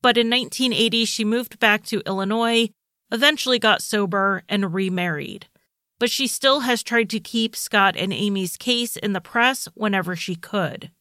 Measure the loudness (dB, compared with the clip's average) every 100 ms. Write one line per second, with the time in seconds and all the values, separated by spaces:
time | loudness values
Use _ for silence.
0 | 4 4 2 0 -2 -2 0 2 2 2
1 | 0 0 0 0 -2 -2 0 0 -2 -6
2 | -4 -4 -2 0 2 2 0 _ _ _
3 | _ 2 2 2 0 2 4 2 0 0
4 | 0 2 0 -2 -2 -2 0 0 -2 -2
5 | -2 -4 -8 -12 -18 _ _ _ _ _
6 | -2 0 -2 2 2 2 2 -2 2 0
7 | 0 -4 -4 -2 -2 -4 0 4 4 2
8 | -4 -2 -2 -2 -4 -4 -2 0 -2 -4
9 | -4 -4 -4 2 2 0 -10 -4 0 0
10 | -2 -6 -6 -8 -4 -2 -2 -6 -16 _